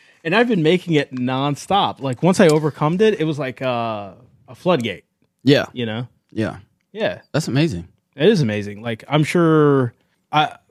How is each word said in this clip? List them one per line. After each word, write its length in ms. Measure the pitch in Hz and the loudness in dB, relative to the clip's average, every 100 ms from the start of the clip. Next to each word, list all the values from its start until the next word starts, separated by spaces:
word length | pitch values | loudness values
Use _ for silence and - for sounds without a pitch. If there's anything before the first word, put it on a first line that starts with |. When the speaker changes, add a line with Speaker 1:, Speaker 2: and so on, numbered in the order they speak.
| _ _ | _ _
Speaker 1:
And 120 | 160 | -2
I've 140 | 208 247 | 0 2
been 160 | 196 | 2
making 300 | 151 180 170 | 2 0 0
it 200 | 151 - | 0 0
nonstop. 840 | 127 123 131 143 139 - 196 127 - | -4 -4 -2 -2 -4 -2 -2 -2 -4
Like, 220 | 135 123 | -8 -2
once 180 | 165 190 | 0 4
I 80 | 175 | 4
overcome 520 | 156 151 - 151 180 | 4 0 -2 -2 2
it, 180 | 220 196 | 0 0
it 40 | |
was 140 | 160 147 | -2 -4
like, 240 | 131 - | -8 -6
uh, 500 | 131 120 117 107 101 - _ _ - | -4 -2 -4 -6 -10 -18 _ _ -20
a 60 | |
floodgate. 500 | 120 180 156 113 85 _ _ _ _ | -6 0 0 -2 -8 _ _ _ _
Speaker 2:
Yeah. 220 | 131 135 - | 2 2 0
Speaker 1:
You 140 | 123 117 | -6 -8
know? 220 | 110 123 _ _ | -8 -10 _ _
Speaker 2:
Yeah. 280 | 107 101 - - _ _ | -6 -6 -6 -20 _ _
Speaker 1:
Yeah. 280 | 208 202 87 _ | -6 -6 -6 _
Speaker 2:
That's 160 | 143 - | -6 -2
amazing. 400 | 135 165 87 85 _ _ 127 | 0 0 -4 -10 _ _ 0
Speaker 1:
It 120 | 175 | 2
is 140 | 208 | 4
amazing. 400 | 113 107 101 104 | 0 -2 -8 -10
Like, 220 | 117 113 - | -10 -10 -2
I'm 140 | 151 | 0
sure 720 | 147 180 165 156 147 139 120 - _ _ _ | 2 2 4 4 4 4 0 -6 _ _ _
I, 240 | 151 147 - _ | 0 0 -4 _